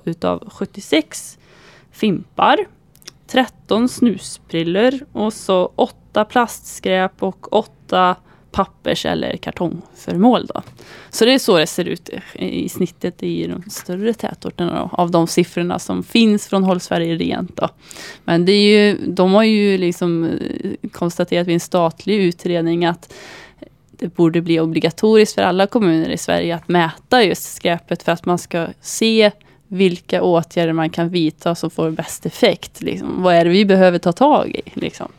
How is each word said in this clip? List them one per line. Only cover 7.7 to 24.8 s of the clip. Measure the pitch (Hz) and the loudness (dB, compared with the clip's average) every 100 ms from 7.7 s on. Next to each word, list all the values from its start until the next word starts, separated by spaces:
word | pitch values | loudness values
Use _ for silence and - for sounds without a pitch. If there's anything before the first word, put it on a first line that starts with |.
| _ - 185 180 180 _ _ _ | _ -4 0 2 0 _ _ _
pappers- | - 190 _ - 170 - | -4 -4 _ -4 -4 -2
eller | 165 - - | -4 -6 -8
kartongföremål | - - 175 170 - - - 175 240 208 - | -10 -6 -6 -8 -14 -16 -6 2 2 2 -2
då. | - - - - - - | -10 -12 -18 -20 -20 -8
Så | - 233 | 0 2
det | |
är | 269 | 4
så | - 170 | 4 2
det | 170 | 2
ser | - 175 | -2 -6
ut | 175 - - - | -8 -10 -16 -14
i, | - 185 170 - | -10 -8 -6 -6
i | |
snittet | - 180 - 180 - | -4 -6 -4 -10 -8
i | 180 170 170 | -8 -6 -6
de | 180 208 | -8 -12
större | - - 180 220 | -14 -10 -6 -4
tätorterna | 220 - - 180 - 175 - | -4 -8 -10 -10 -6 -6 -4
då, | - - | -6 -4
av | 175 | 0
de | 180 170 | 0 2
siffrorna | - 175 180 175 185 | 0 -2 -2 -4 -6
som | - 185 | -6 -8
finns | - 233 220 208 - | 0 2 4 2 0
från | 196 | 0
Håll | 190 180 | 0 0
Sverige | - 175 165 165 | -2 -4 -2 -2
Rent | 175 - 180 - | -4 -4 -8 -6
då. | - - - - - - | -6 -6 -20 -20 -18 -10
Men | - 170 175 | -2 0 4
det | |
är | 202 208 208 208 | 6 6 6 6
ju, | - - | 2 -2
de | 180 185 | 2 4
har | 202 | 4
ju | 220 214 202 190 | 4 4 2 2
liksom, | 175 175 175 165 | 0 -2 -2 0
eh, | 165 - - - 196 - 220 | -2 -4 -6 -8 -8 -10 -10
konstaterat | - 170 - 175 175 175 | -6 -4 -2 -2 -2 0
vid | |
en | 170 | -2
statlig | - 180 165 - - 208 | 0 0 0 -2 -2 0
utredning | 180 170 180 170 165 170 170 | 0 -2 -4 -2 -2 0 -2
att | 165 - - - - - - - _ _ | -4 -10 -20 -20 -20 -20 -20 -20 _ _
det | - 170 - | -10 -6 0
borde | 170 170 | 2 2
bli | 170 165 | 0 0
obligatoriskt | 160 160 | 0 0